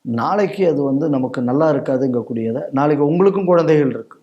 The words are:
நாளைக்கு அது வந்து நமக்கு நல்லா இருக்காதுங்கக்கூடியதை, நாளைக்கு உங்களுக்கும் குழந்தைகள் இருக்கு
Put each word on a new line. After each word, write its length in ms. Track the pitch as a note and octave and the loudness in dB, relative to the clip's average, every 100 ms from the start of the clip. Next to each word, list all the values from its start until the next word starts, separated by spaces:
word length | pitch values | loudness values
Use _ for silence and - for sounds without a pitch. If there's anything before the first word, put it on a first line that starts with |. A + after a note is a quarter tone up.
நாளைக்கு 680 | - A#2 C3+ G3+ G3 - F3+ | -6 -4 -2 0 -2 0 0
அது 140 | C#3+ | 0
வந்து 260 | C#3 C3+ D#3+ | 0 0 0
நமக்கு 340 | C#3 B2+ C3 | -2 -2 -4
நல்லா 300 | B2 C3 D#3 | -2 2 2
இருக்காதுங்கக்கூடியதை, 880 | C#3 - C3 C3+ A#2+ A2 A#2 A2+ A#2 - | 0 -2 -2 0 -2 -4 -4 -4 -4 -4
நாளைக்கு 360 | C3+ D3 D3+ C#3+ | -2 0 2 2
உங்களுக்கும் 400 | E3+ G3 G3 F3+ | 4 2 2 2
குழந்தைகள் 420 | F3 D#3 D3+ C#3 | 2 4 2 2
இருக்கு 300 | A#2 - - | -4 -12 -20